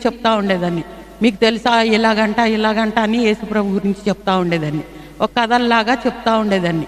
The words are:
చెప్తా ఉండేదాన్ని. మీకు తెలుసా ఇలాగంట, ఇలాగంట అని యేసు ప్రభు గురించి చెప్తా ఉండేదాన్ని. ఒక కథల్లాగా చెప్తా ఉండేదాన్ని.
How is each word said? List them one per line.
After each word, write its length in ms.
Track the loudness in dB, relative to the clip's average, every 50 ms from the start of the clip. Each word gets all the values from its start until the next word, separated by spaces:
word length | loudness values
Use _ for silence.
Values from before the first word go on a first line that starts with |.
| -2
చెప్తా 300 | -2 -2 -2 0 0 0
ఉండేదాన్ని. 480 | 2 2 0 0 0 0 -2 -2 -4 -6 -8 -12 -18 -18 -18 -4 0
మీకు 140 | 0 0 2
తెలుసా 460 | 2 2 2 2 0 0 2 2 2
ఇలాగంట, 580 | 2 2 2 2 2 2 2 2 0 0 0 0
ఇలాగంట 600 | 0 2 2 0 0 0 0 0 -2 -2 0 0
అని 180 | 0 0 0
యేసు 280 | 2 2 0 0 -2 -4
ప్రభు 220 | -4 -2 -2 0
గురించి 420 | 0 -2 0 0 -2 -2 -2 -2 -4
చెప్తా 280 | -4 -2 -2 0 0
ఉండేదాన్ని. 440 | 0 0 0 0 -2 -2 -4 -4 -6 -6 -10 -14 -20 -20 -16 -6 -4
ఒక 80 | -4 -2 0 -2
కథల్లాగా 520 | 0 2 2 2 2 2 2 2 2 2 0
చెప్తా 440 | 0 -2 -4 -4 -2 0 0 2
ఉండేదాన్ని. 480 | 2 2 2 0 2 2 0 0 -2 -4